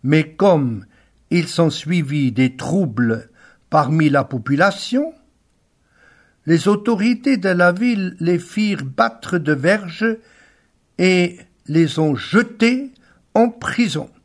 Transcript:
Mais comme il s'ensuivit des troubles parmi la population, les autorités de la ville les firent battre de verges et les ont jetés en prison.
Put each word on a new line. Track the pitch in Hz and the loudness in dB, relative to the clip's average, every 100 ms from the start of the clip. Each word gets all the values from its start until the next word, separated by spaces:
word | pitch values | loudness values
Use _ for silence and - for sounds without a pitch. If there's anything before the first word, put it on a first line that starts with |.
Mais | 131 156 156 | 2 2 0
comme | - 202 165 131 107 - _ _ _ _ | 2 4 4 2 -4 -12 _ _ _ _
il | 175 160 | -2 -2
s'ensuivit | - 165 156 151 180 139 147 131 | 0 0 0 -4 -2 -2 0 0
des | 110 131 - | 2 0 0
troubles | - 180 165 110 120 113 - _ - _ _ | -4 -2 -2 0 0 0 -6 _ -20 _ _
parmi | 156 135 160 151 | 0 2 2 2
la | 139 | 2
population, | 135 127 110 143 190 190 - 247 311 - _ _ _ _ _ _ _ _ _ _ _ _ - | -2 -6 -2 2 2 0 -4 -2 -4 -8 _ _ _ _ _ _ _ _ _ _ _ _ 0
les | 165 202 | 2 2
autorités | 202 208 220 220 240 277 254 | 0 0 0 0 0 0 0
de | 190 | 0
la | 180 175 | 2 2
ville | 180 247 220 185 - | 2 0 0 -4 -4
les | 165 175 | 0 0
firent | 175 - 214 196 | -2 -2 -2 -2
battre | 135 131 226 - - 180 | -6 -2 -4 -4 -6 -4
de | 147 | -2
verges | 147 151 208 185 160 220 226 _ _ _ _ _ _ _ - | 0 0 -2 -4 -6 -4 -4 _ _ _ _ _ _ _ -2
et | 180 185 175 175 - _ - | 2 2 0 -4 -20 _ -2
les | 156 165 - | 0 2 2
ont | 156 131 | 0 -2
jetés | - 202 233 - 226 254 269 _ _ _ _ | 0 0 0 0 0 0 -6 _ _ _ _
en | 214 233 | 0 0
prison. | - - - 226 151 - _ | -2 -8 -2 -2 -2 -10 _